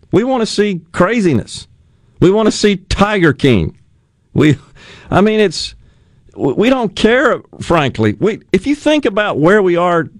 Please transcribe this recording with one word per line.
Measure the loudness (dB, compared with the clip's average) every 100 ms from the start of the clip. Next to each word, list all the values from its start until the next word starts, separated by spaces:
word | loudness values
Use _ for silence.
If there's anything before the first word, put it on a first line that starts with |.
| _
We | -2
wanna | 0 -2 -2
see | -2 -2 -2 -8
craziness. | -2 0 2 0 0 -4 -16 -20 _ _ _ _ _
We | 2
wanna | 4 0
see | 0 0 -2
Tiger | -4 -2 0 2 0
King. | 2 2 2 0 -8 _ _ _ _ _
We, | 0 0 0 -6 -20 -20 -20 -4
I | 0
mean, | 0 2
it's, | -2 -2 -12 -14 -20 _ _ _ _ -6
we, | -4
we | 0 0
don't | 0 -4
care, | -2 0 2 0 -2 -8 -18
frankly. | -4 -2 -2 -2 -2 0
We, | -4 -4 -4
if | -4 -2
you | -4
think | 0 0
about | 0 -2 -4 0
where | 2 2
we | 2 0
are | 0 -2 -4 -12